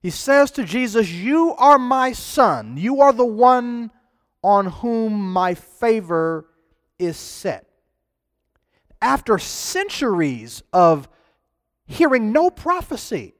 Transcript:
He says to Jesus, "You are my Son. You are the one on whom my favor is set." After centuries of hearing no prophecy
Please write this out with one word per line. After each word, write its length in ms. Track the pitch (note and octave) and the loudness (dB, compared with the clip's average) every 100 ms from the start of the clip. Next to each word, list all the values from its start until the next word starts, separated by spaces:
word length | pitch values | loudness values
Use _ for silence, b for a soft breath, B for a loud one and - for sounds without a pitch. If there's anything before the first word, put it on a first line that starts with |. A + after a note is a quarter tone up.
He 80 | F3+ | -8
says 400 | - - C#4 C#4+ | -8 2 2 2
to 120 | - | -2
Jesus, 460 | F#3 A3 B3 A3 F#3+ | -4 -4 0 0 0
"You 440 | E3+ G#3+ D#4 E4 - | -4 0 2 2 4
are 220 | C4 C#4+ | 6 6
my 340 | B3 C4 B3+ | 4 0 0
Son. 680 | A#3+ - - A#3 C3 G#2+ C3 | -4 -6 2 2 2 -6 -6
You 240 | G#3 C#4 | -4 4
are 100 | C#4 | 4
the 120 | A#3+ | 4
one 680 | A#3+ G#3+ B3 B3+ A#3+ A#3+ A3+ _ _ _ _ _ | 0 4 4 4 -2 -8 -10 _ _ _ _ _
on 240 | F#3+ G3+ F#3+ | 2 2 0
whom 680 | - A#3+ A3+ A3 G#3 F#3+ | -6 -4 -2 -2 -4 -4
my 220 | F#3 F3+ | -2 -2
favor 920 | F3 - _ A#3 A3+ E3+ E3 D#3+ D#3+ D#3 _ _ _ _ _ | -4 -12 _ 0 0 0 -2 -2 -4 -12 _ _ _ _ _
is 200 | F3+ D#3 | -8 -8
set." 480 | - - F#3+ G2 _ _ _ _ _ _ _ _ _ _ _ _ _ _ | -16 -10 -8 -8 _ _ _ _ _ _ _ _ _ _ _ _ _ _
After 360 | A#3+ C4+ - G3+ | -2 -2 0 -2
centuries 1200 | - - - F4+ G4+ - C4 F3+ D3+ A#2+ A2+ - _ | -2 -10 -6 -6 -6 -4 -2 0 -2 -4 -12 -18 _
of 340 | F3+ E3+ D#3 B2+ _ _ _ _ _ _ _ | 4 4 4 -4 _ _ _ _ _ _ _
hearing 480 | - - D#4 B3+ G#3+ | -18 0 2 2 2
no 180 | C4 F4 | 2 0
prophecy 840 | F4 E4+ F4+ - C#4+ - F#3 A2 | -2 -4 -4 -4 -12 -8 -10 -10